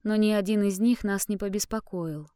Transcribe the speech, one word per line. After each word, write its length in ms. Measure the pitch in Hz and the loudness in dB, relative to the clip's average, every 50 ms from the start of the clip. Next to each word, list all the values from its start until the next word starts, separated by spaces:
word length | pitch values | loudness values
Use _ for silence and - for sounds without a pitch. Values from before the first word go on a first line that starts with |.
но 140 | _ 208 214 | _ 0 2
ни 160 | 214 214 214 | 4 4 4
один 320 | 214 208 190 196 214 208 202 | 4 2 2 2 0 2 2
из 160 | 202 190 185 | 0 0 2
них 240 | 220 240 240 - - | 2 2 2 2 0
нас 260 | 208 196 196 - - | -4 -2 -2 -2 -4
не 80 | 208 | -4
побеспокоил. 920 | 190 208 202 190 208 - - - 220 - - - 180 170 160 151 151 151 151 _ | -4 -4 -4 -4 -4 -4 -4 -6 -8 -8 -8 -8 -6 -6 -6 -6 -8 -12 -14 _